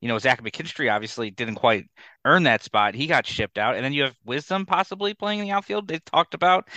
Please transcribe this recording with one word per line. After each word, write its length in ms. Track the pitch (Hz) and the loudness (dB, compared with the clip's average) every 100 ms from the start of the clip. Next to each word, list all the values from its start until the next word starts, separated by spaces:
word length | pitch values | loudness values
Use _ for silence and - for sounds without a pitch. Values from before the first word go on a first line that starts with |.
you 60 | 117 | -4
know, 120 | 113 | 0
Zach 240 | 131 123 | 0 0
McKinstry 500 | 113 - 160 - 123 | -2 -10 -10 -4 0
obviously 380 | 107 110 - 110 | 0 -4 -8 -8
didn't 240 | 98 113 107 | -6 -8 0
quite 300 | 117 104 - _ - _ | 2 2 -2 _ -20 _
earn 200 | 131 180 | 4 4
that 180 | 151 110 | 6 2
spot. 320 | - 110 104 | 2 0 0
He 140 | 110 151 | 0 0
got 180 | 143 - | 0 0
shipped 320 | - 107 104 | -4 -4 -2
out, 160 | 110 | -2
and 100 | 110 | 0
then 80 | 135 | -2
you 100 | 143 | -2
have 120 | 135 - | -2 -4
Wisdom 420 | 107 135 - 190 190 | -8 -8 -4 -4 0
possibly 480 | 180 190 196 202 | -2 -2 -4 -6
playing 260 | 214 208 208 | -4 -4 -4
in 60 | 202 | -2
the 60 | |
outfield 360 | 196 202 208 196 | -4 -4 -8 -6
they 100 | 160 | -10
talked 360 | - 156 170 | -2 0 0
about, 340 | - 180 185 - | 2 4 4 0